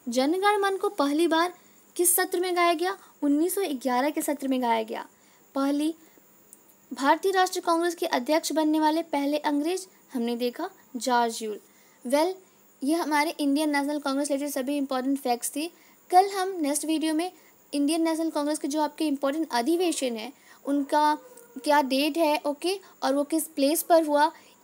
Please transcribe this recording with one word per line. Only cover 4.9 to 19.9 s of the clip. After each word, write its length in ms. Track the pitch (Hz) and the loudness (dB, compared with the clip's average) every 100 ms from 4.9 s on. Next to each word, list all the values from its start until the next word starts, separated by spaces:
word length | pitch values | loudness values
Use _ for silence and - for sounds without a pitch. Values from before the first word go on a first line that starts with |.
| 233 - _ _ _ _ 269 | -8 -12 _ _ _ _ -2
पहली 380 | 277 285 311 330 - _ _ _ _ - _ _ - | 0 0 -2 -4 -14 _ _ _ _ -20 _ _ -14
भारतीय 400 | 254 277 320 381 | -2 2 2 2
राष्ट्रीय 300 | 381 370 359 349 | 2 2 0 0
कांग्रेस 300 | 330 349 339 | 0 0 -2
के 100 | 359 | -2
अध्यक्ष 460 | - 240 311 320 | -2 2 0 0
बनने 280 | 302 311 311 | 0 0 2
वाले 220 | 311 320 | 2 0
पहले 360 | 330 285 285 294 | -2 -2 -2 -2
अंग्रेज 500 | 311 285 302 370 - _ _ | -2 -2 -2 -4 -8 _ _
हमने 220 | 254 233 233 | -6 -4 -2
देखा 340 | 247 240 359 - _ 247 | -4 -4 -10 -12 _ -6
जॉर्ज 460 | 247 240 233 226 | 0 2 0 -2
यूल। 180 | 220 202 - _ _ _ 247 | -8 -10 -14 _ _ _ -2
Well, 280 | 285 339 381 - _ _ - | 2 2 -2 -14 _ _ -6
ये 140 | 269 330 | -2 0
हमारे 340 | 294 302 302 | 0 0 0
इंडियन 400 | - 294 277 311 | 0 0 2 2
नेशनल 300 | 285 277 294 | 0 0 -4
कांग्रेस 320 | 285 269 294 | -2 -2 0
रिलेटेड 220 | 277 294 | -2 -2
सभी 240 | 277 262 294 | -4 -2 -2
इंपॉर्टेंट 400 | 269 262 254 277 | -2 -2 -2 -2
फैक्ट्स 320 | 254 240 - 285 | -2 -2 -4 -6
थे। 120 | 330 - - _ - | -8 -12 -20 _ 4
कल 180 | 359 392 | 4 6
हम 260 | 392 370 370 | 2 -4 -2
नेक्स्ट 240 | 285 302 302 | -2 -2 0
वीडियो 280 | 311 311 | 0 0
में 180 | 311 359 359 - _ - | 0 -2 -8 -20 _ -8
इंडियन 280 | 294 285 320 | -2 0 2
नेशनल 280 | 330 320 330 | 0 0 -2
कांग्रेस 300 | 302 294 302 | -2 -2 -4
के 80 | 294 | -4
जो 140 | 302 | -2
आपके 240 | 294 - 311 | -2 -2 -2
इंपॉर्टेंट 420 | 277 277 302 320 | -2 -2 -2 -2
अधिवेशन 680 | 240 240 339 359 | -2 0 0 0